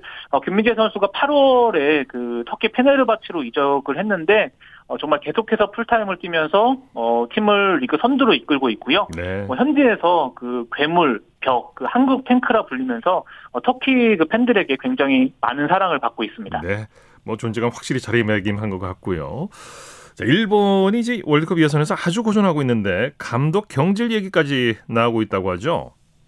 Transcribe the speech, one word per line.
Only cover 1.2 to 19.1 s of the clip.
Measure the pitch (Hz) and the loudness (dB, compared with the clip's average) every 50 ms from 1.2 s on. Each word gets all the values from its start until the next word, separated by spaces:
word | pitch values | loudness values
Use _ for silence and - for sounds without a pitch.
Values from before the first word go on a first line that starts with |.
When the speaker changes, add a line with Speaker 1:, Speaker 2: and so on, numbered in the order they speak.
| 285 285 294 285 269 269 254 247 240 226 190 156 139 147 156 147 131 | 0 2 4 4 6 6 6 4 4 2 2 2 2 2 2 2 0
Speaker 1:
그 | - - 123 120 120 120 117 117 | -4 -6 -8 -6 -6 -6 -6 -6
터키 | - - - - 214 | -8 -6 -4 -4 -2
페네르바체로 | - - 247 277 277 269 254 226 220 - - - 180 160 131 | 0 2 2 4 4 4 4 2 0 -2 -4 -6 -8 -6 -6
이적을 | 117 - 147 143 143 139 139 135 147 135 156 | -4 -2 0 2 2 2 2 0 -2 -4 -2
했는데, | 202 214 202 170 160 175 208 220 170 131 - _ - - - - - | -2 -2 -2 -2 2 2 2 2 2 0 -6 _ -20 -20 -20 -20 -12
어, | - 127 | -10 -10
정말 | - 147 151 151 143 | -6 -4 -2 -2 -2
계속해서 | - 151 - 226 220 - 220 208 208 202 | -2 -4 -4 -4 -2 0 0 0 0 0
풀타임을 | - - 233 - 240 226 214 196 180 | -2 -6 -4 0 0 0 0 -2 -6
뛰면서, | - - 180 170 160 156 151 - 202 226 247 269 262 - _ - | -6 -6 -4 -2 -2 0 2 2 4 4 4 2 0 -6 _ -8
어, | 123 113 117 117 117 - - | -4 0 0 0 0 0 -2
팀을 | - 220 214 208 202 202 202 196 180 147 | -2 0 2 2 2 4 2 2 2 0
리그 | 254 - 156 - | 0 0 0 0
선두로 | - 240 285 254 277 226 165 | 2 2 2 4 4 4 2
이끌고 | - - - 147 131 135 123 | 2 2 0 0 0 0 0
있고요. | 107 - - 123 156 202 202 - 80 | -2 -2 -2 0 0 0 0 -2 -6
Speaker 2:
네. | 82 87 90 95 98 101 | -8 -6 -6 -4 -6 -4
Speaker 1:
뭐 | 98 127 | -4 -2
현지에서 | - 240 302 277 285 285 233 202 - - 170 180 165 143 123 - | 0 0 2 2 4 4 4 2 2 2 2 2 2 0 -2 -4
그 | - 123 120 123 123 117 - - | -8 -8 -6 -6 -6 -6 -6 -4
괴물, | - 147 151 170 175 165 139 113 101 - _ _ _ | -2 -2 0 2 2 2 2 0 -2 -6 _ _ _
벽, | - 131 127 120 - - - | -2 -2 -2 -2 -4 -8 -10
그 | - 123 | -10 -6
한국 | - - 247 269 262 269 254 - | -2 0 2 2 2 2 0 0
탱크라 | - 247 254 - - 233 220 190 | 2 2 2 2 2 0 0 -2
불리면서, | - 131 127 131 127 120 117 - 175 185 156 - - - - - - | -4 -6 -6 -4 -4 -6 -4 -2 -2 -2 -2 -4 -8 -16 -20 -16 -12
어, | - 120 | -10 -4
터키 | - - 254 254 - 269 262 247 240 226 214 | -2 -2 -2 -2 0 0 2 4 4 4 2
그 | 160 160 | 2 0
팬들에게 | 160 - 226 247 233 233 202 165 - 135 - | 0 0 0 2 2 2 2 0 -2 -2 -4
굉장히 | - 127 131 127 139 139 135 127 131 135 - _ | -4 -4 -2 0 0 2 2 2 2 0 -2 _
많은 | - 117 123 143 147 | -4 -4 -2 -2 -2
사랑을 | 147 175 190 196 180 156 131 | 0 0 0 0 0 -2 -2
받고 | 117 117 - - 110 | -4 -4 -4 -6 -8
있습니다. | 101 - - - - - - | -8 -8 -12 -10 -8 -8 -6
Speaker 2:
네, | 82 90 101 107 110 - _ _ _ _ _ _ - | -6 -6 -6 -6 -8 -12 _ _ _ _ _ _ -12
뭐 | 110 110 | -10 -8
존재감 | 110 120 113 104 117 113 120 | -6 -6 -6 -4 -2 -2 -4
확실히 | - - - - 139 127 | -4 -6 -6 -6 -6 -4
자리매김한 | - - 110 117 110 107 107 104 95 104 101 101 110 104 | -4 -2 0 0 2 0 0 0 -2 -2 -4 -4 -4 -6
것 | 95 92 | -6 -6
같고요. | 95 90 90 - - 101 | -8 -8 -10 -8 -6 -4